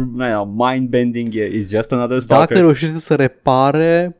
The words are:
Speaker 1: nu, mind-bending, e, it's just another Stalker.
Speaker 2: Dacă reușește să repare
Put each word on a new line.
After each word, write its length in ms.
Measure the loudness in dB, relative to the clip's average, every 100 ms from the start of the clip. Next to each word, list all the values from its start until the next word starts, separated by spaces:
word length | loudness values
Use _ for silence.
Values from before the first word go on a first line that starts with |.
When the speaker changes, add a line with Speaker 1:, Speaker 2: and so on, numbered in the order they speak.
| -6 -4
Speaker 1:
nu, 400 | -4 -2 -4 -2
mind-bending, 760 | -2 0 0 0 0 -2 -4 -4
e, 140 | -4
it's 200 | -4 -4
just 220 | -4 -2
another 280 | -2 -2 -2
Stalker. 280 | 2 2 4
Speaker 2:
Dacă 120 | 4
reușește 400 | 4 4 -2 -4
să 160 | -2 0
repare 1000 | 0 0 0 2 2 2 2 2 0